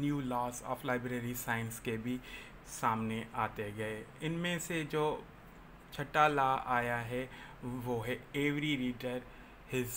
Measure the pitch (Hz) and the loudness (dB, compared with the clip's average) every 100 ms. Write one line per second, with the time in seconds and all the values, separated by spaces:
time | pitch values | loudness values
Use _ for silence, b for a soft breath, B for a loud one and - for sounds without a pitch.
0 | 143 143 127 123 123 120 - 127 139 123 | 2 0 0 0 0 -2 -4 -4 2 0
1 | 123 123 120 123 - 117 113 113 123 113 | 2 -2 -2 -4 0 0 0 -4 -2 -2
2 | 117 127 B B B B - - 123 113 | 0 -4 B B B B -12 0 4 4
3 | 110 110 - 123 107 - 107 107 107 110 | 2 0 -2 -2 -2 0 -6 -4 -4 -4
4 | 113 - 156 170 175 170 - 165 151 156 | -8 -6 -2 0 0 -2 -2 -2 0 2
5 | 151 - - - - - - - - - | 2 0 -6 -16 -18 -18 -18 -18 -14 -6
6 | 139 156 151 143 135 131 - 123 120 120 | 0 8 8 8 6 4 4 4 4 2
7 | 117 123 131 - - - 123 123 120 117 | 0 -2 -4 -8 -14 -8 -6 -4 0 0
8 | 113 123 - 143 143 147 151 139 127 123 | 0 -4 -2 0 2 2 2 2 2 0
9 | 127 127 - B B B - 127 120 | -2 -4 -6 B B B -4 0 0